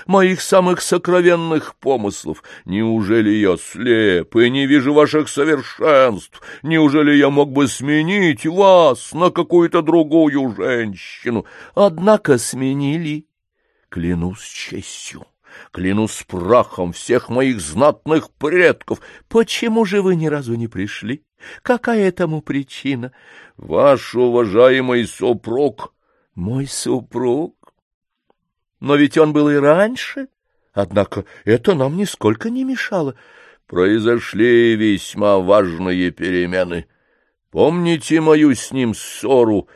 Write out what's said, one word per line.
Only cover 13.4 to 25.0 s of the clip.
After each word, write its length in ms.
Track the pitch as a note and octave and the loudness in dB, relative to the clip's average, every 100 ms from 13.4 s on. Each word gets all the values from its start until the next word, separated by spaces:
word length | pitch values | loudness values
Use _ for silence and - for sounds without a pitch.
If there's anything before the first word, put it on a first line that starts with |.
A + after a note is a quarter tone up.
| _ _ _ _ _ | _ _ _ _ _
Клянусь 500 | E2+ E2+ E2+ F2 G2+ | -6 -4 -2 -4 -8
честью, 840 | - - - - - - - - - _ _ - - | -16 -16 -14 -14 -14 -16 -18 -20 -20 _ _ -20 -16
клянусь 540 | F2 F#2 G#2 A2 - - | -6 -2 -2 -2 -6 -10
прахом 680 | F#2 F2+ A#2+ G2+ - F2+ | -6 2 2 2 -4 -8
всех 340 | - - A#2+ - | -8 -2 -2 0
моих 320 | A#2+ C3+ A2+ | -2 -2 -2
знатных 680 | D2 D#2+ D3 - - D#3 - | -6 0 0 0 -2 -4 -4
предков. 680 | - D3 F3+ E3 A2+ - A2 - - _ | -8 -4 2 2 0 -6 -10 -10 -20 _
Почему 560 | A3+ A3+ - A#3 A3+ | -2 0 -2 -2 -2
же 160 | G#3 G3+ | 0 0
вы 160 | F#3+ E3+ | 0 0
ни 120 | D#3 | -2
разу 260 | D3 A#2+ | -4 -6
не 120 | A#2 A#2 | -6 -8
пришли? 580 | F#2 G#2 - G#2 C#3 _ _ - - | -8 -10 -10 -10 -10 _ _ -20 -8
Какая 460 | - A#3+ - A3 F#3+ | -4 -2 -2 0 0
этому 340 | F3+ F3 D#3 | -2 -4 -4
причина? 680 | - C#3 C#3 - C3+ C3 B2+ - _ - - - | -6 -6 -8 -8 -6 -6 -8 -16 _ -20 -20 -20
Ваш 580 | - E2 C#3 B2+ - | -4 2 4 2 -2
уважаемый 920 | A#2+ B2 A#2+ A2 G#2 B2+ C3 B2+ B2 | -2 0 2 2 4 4 4 0 -2